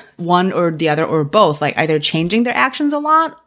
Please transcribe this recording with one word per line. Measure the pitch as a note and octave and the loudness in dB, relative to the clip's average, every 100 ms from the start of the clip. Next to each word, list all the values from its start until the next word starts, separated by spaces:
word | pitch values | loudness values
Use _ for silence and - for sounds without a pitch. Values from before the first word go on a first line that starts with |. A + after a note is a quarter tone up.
| - - | -20 -10
one | E3+ F#3+ F#3 | 0 2 2
or | D#3 E3+ | 0 -2
the | D#3 D#3 | 0 0
other | D3 | 0
or | D#3+ D#3 | 0 -2
both, | D3 G#3 F#3 D3 | 0 2 2 2
like, | C#3+ - | -2 -2
either | D#3 D#3 | 0 0
changing | D3+ D#3+ E3+ A3 | -2 -2 0 0
their | A#3+ | 0
actions | - C4 C4 D4 | 0 -2 0 -2
a | D4 | -2
lot | D4 D#4 D#4+ - | 2 2 0 -4